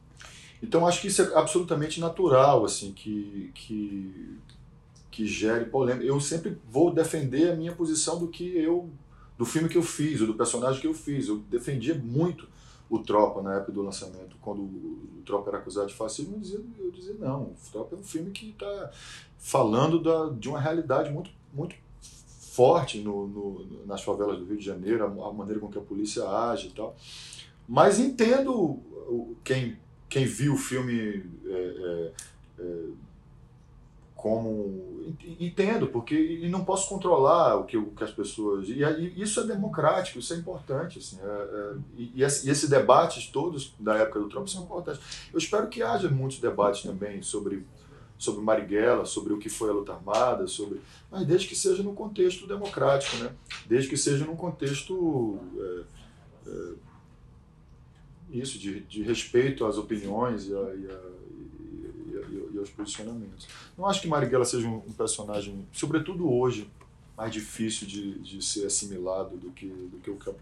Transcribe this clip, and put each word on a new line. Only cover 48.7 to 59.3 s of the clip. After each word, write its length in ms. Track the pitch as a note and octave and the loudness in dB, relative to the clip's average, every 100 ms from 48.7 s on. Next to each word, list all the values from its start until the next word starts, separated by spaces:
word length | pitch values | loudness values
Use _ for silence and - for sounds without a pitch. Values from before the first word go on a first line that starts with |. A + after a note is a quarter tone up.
| G2+ A#2 A2+ F#2+ | 2 4 4 2
sobre 280 | - G2 | -4 -2
o 40 | G#2 | -2
que 120 | G#2+ | -4
foi 220 | - A2 | -4 0
a 20 | |
luta 180 | G#2 G2+ | 0 -2
armada, 560 | F2+ F#2 G#2+ B2 G#2+ F#2+ | -8 0 2 4 2 -2
sobre, 320 | - G2+ G2 - - - | -6 -6 -8 -12 -20 -12
mas 140 | G3 D#3+ | -4 2
desde 220 | F3+ G3 | 2 2
que 80 | - | -2
seja 280 | G3 F#3 | 0 0
no 100 | G3+ | 0
contexto 540 | G3+ G#3+ G#3+ F#3 - - | -4 -6 2 2 0 -8
democrático, 720 | G3+ G3+ - C#3 C#3 - A#2 | -8 -6 0 2 2 0 -4
né? 120 | A#2+ - - - - | -6 -10 -14 -12 2
Desde 220 | A#2+ C3+ | 2 2
que 80 | C#3+ | 0
seja 280 | - C#3+ D#3 | 2 2 0
num 120 | E3 | -4
contexto, 1000 | F3 E3 C#3 C#3 - F#3 E3+ C#3 A2+ F#2+ F2+ F#2 | -6 -4 -4 -4 -4 -2 0 0 0 -4 -8 -8
é, 260 | G2 F2+ E2+ - - - - - - | -8 -8 -10 -16 -20 -20 -20 -20 -12
é, 260 | F#2 F2 E2+ - - - - - - - - - - - - - - - | -10 -10 -12 -18 -20 -20 -20 -20 -20 -20 -20 -20 -20 -20 -20 -20 -20 -10
isso, 260 | C3+ C3+ G#2 | -6 -6 -6
de, 220 | G2 F#2+ | -8 -8
de 240 | - G#2 | -8 -4
respeito 600 | G#2 A2+ - | -2 -2 2